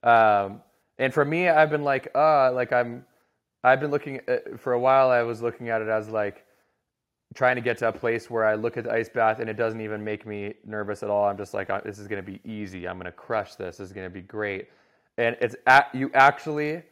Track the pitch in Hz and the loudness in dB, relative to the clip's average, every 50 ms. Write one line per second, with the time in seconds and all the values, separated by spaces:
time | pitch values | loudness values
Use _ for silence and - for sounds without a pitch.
0 | - 120 117 113 113 107 104 101 98 95 101 - _ _ _ _ _ _ _ - | 6 6 6 8 8 6 4 2 0 -2 -8 -14 _ _ _ _ _ _ _ -4
1 | 131 131 127 156 143 143 160 170 185 180 160 156 156 151 151 147 147 143 135 131 | -4 0 0 0 0 0 0 0 2 4 6 4 4 4 2 -2 0 0 -2 -2
2 | - - - 135 151 156 156 143 131 131 127 127 123 - 127 123 123 120 117 127 | -4 -2 0 2 4 4 4 4 4 2 2 0 -2 0 0 0 0 -2 -6 -14
3 | 131 _ _ _ _ _ _ _ _ _ _ _ - 127 131 135 147 147 143 143 | -16 _ _ _ _ _ _ _ _ _ _ _ 4 4 4 4 2 -2 -2 -4
4 | - 143 135 131 - - 123 - - - - 113 - 135 123 120 123 131 131 135 | -4 -6 -12 -10 -4 -4 -4 -4 -4 -10 -16 -8 -4 -2 -2 2 4 4 4 6
5 | 131 131 123 120 117 117 117 110 117 117 113 - 120 117 113 110 110 110 110 110 | 4 4 4 2 0 -2 -4 -4 -4 -6 -6 -6 -6 -4 -4 -2 -2 0 -2 -2
6 | 110 110 110 107 104 101 101 - _ _ _ _ _ _ _ _ _ _ _ _ | -2 -4 -4 -4 -4 -4 -6 -12 _ _ _ _ _ _ _ _ _ _ _ _
7 | _ _ _ _ _ _ - - 131 123 127 123 113 123 117 - 120 113 107 - | _ _ _ _ _ _ -6 0 2 2 2 2 -2 -4 -2 0 -2 -4 -2 -2
8 | - 117 113 113 - - 120 113 110 107 107 107 110 117 - 123 113 117 113 113 | -2 -2 -2 -2 -4 -6 -2 0 2 2 0 0 -2 -4 -4 -4 -6 -2 -2 -2
9 | 113 - _ 123 113 110 110 113 117 110 107 107 117 113 110 113 110 107 107 107 | -2 -4 _ 0 0 0 0 -2 -6 -8 -4 -4 -4 -4 -4 -6 -8 -8 -8 -8
10 | 104 110 107 104 - 110 104 101 101 104 107 _ _ 104 107 107 104 101 104 - | -6 -8 -8 -8 -8 -10 -10 -8 -10 -10 -12 _ _ -10 -8 -8 -6 -6 -8 -6
11 | - 104 104 104 104 101 101 98 101 - - 104 98 - 98 98 - 107 98 104 | -4 -2 2 2 2 2 2 -2 -8 -6 -6 -6 -4 -4 -4 -4 -4 -8 -12 -12
12 | 104 98 104 98 92 101 95 - _ 113 110 107 104 95 92 92 87 90 90 92 | -10 -8 -8 -8 -8 -12 -14 -14 _ -12 -10 -10 -10 -10 -10 -10 -10 -10 -10 -10
13 | 90 90 - - - - 120 107 98 - - - 98 90 - - 98 92 95 101 | -12 -14 -14 -16 -8 -4 -4 -4 -4 -6 -12 -12 -12 -12 -12 -14 -16 -14 -14 -14
14 | 95 92 90 98 90 98 - 107 107 104 98 95 - _ _ _ _ _ _ _ | -14 -12 -14 -16 -18 -14 -8 -6 -6 -6 -6 -8 -10 _ _ _ _ _ _ _
15 | _ _ _ - 120 117 120 - 123 113 110 - _ 131 131 139 - - - 131 | _ _ _ -2 -2 -2 0 0 -4 -4 -4 -2 _ 6 8 8 6 4 -4 -4
16 | 135 135 - 135 135 143 143 - - 160 151 147 151 151 156 175 165 _ | -4 0 4 6 6 6 4 2 -8 -6 -4 -4 -4 -4 -6 -8 -10 _